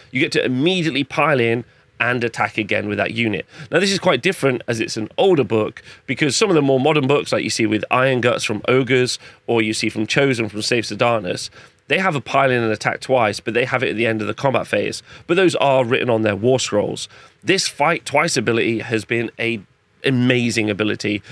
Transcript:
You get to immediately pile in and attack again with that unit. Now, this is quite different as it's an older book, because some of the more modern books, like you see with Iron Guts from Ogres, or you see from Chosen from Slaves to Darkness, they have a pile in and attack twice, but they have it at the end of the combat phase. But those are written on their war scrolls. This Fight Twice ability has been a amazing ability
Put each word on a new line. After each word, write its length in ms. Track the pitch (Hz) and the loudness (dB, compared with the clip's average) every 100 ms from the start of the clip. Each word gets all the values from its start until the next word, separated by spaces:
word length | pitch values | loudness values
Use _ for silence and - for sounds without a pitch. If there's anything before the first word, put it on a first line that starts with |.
| - | -8
You 80 | 127 | -4
get 140 | 147 | -2
to 120 | 156 | 0
immediately 600 | - 127 165 185 160 135 | 0 2 0 0 0 -2
pile 340 | 135 - 151 135 | -4 0 2 2
in 260 | 117 117 - _ _ - | 2 0 -4 _ _ -4
and 220 | 117 123 | -2 -2
attack 340 | 117 - 107 - | -4 -2 -4 -4
again 320 | 101 104 104 | -4 -2 -2
with 80 | 101 | -4
that 160 | 87 | -4
unit. 320 | 110 113 95 - - - | -2 -2 -4 -8 -16 -4
Now, 80 | 160 | 0
this 100 | 196 | 0
is 80 | 196 | 0
quite 240 | 180 135 | 0 0
different 400 | 180 - 135 127 - | 0 0 0 0 -4
as 100 | 113 | -4
it's 180 | - 113 | -4 -6
an 120 | 107 - | -6 0
older 240 | 190 151 | 4 4
book, 400 | 104 110 107 - - - - | 2 0 -2 -6 -20 -14 -6
because 300 | 131 151 - | -2 0 2
some 120 | 208 | 2
of 60 | |
the 80 | 160 | 4
more 160 | 139 135 | 4 2
modern 300 | 147 151 131 | 2 2 2
books, 240 | 143 80 | 0 0
like 100 | 110 | -2
you 80 | 95 | -2
see 160 | - 107 | 0 0
with 180 | 107 - | 0 0
Iron 300 | 123 135 127 | 2 2 2
Guts 240 | 120 110 | 2 0
from 180 | - 104 - | -2 -4 2
Ogres, 500 | 131 120 127 123 - - - - | 2 2 2 0 -4 -12 -12 -2
or 120 | 117 | 0
you 140 | 110 | 0
see 140 | 104 107 | -2 -4
from 180 | 110 107 | -4 -2
Chosen 420 | 147 139 117 104 | 2 2 2 -4
from 140 | 104 | -4
Slaves 260 | - 120 104 | -2 -2 -2
to 80 | 104 | 0
Darkness, 540 | 123 113 90 - - - - _ - | 0 0 -2 -6 -8 -14 -20 _ -4
they 100 | 160 | 0
have 160 | 190 | 0
a 60 | 143 | -2
pile 320 | - 139 135 | 0 2 4
in 100 | 123 | 2
and 100 | 113 | 0
attack 280 | 104 123 - | 0 -2 -2
twice, 400 | - 127 107 98 | 0 2 2 -2
but 120 | 113 | -4
they 120 | 110 | -2
have 180 | 127 127 | 0 0
it 80 | 123 | 0
at 60 | 107 | 0
the 100 | 117 | 0
end 160 | 110 | 0
of 60 | 104 | -4
the 40 | |
combat 360 | 110 139 117 - | -2 0 0 0
phase. 340 | 104 104 - - - - | -2 -2 -6 -12 -10 -2
But 80 | |
those 220 | 175 180 123 | 2 2 2
are 280 | 139 131 | 2 2
written 240 | 117 127 123 | 2 0 2
on 140 | 113 | 2
their 140 | 110 98 | 2 2
war 240 | 120 131 | 2 0
scrolls. 480 | - 104 92 113 - - - _ | 0 0 0 -4 -12 -16 -20 _
This 240 | 107 190 - | -2 -2 -2
Fight 400 | - 151 156 - | -2 0 0 0
Twice 300 | 143 165 131 | 0 2 0
ability 420 | 113 113 104 110 | 0 2 0 -2
has 260 | - 110 | -2 -4
been 280 | 92 117 113 - | -2 -4 -4 -4
a 220 | 117 113 - _ _ _ 135 | -4 -6 -10 _ _ _ 0
amazing 600 | 127 123 123 120 113 107 | 2 4 2 2 0 0
ability 520 | 101 107 104 107 104 - | 0 -2 -2 -4 -6 -8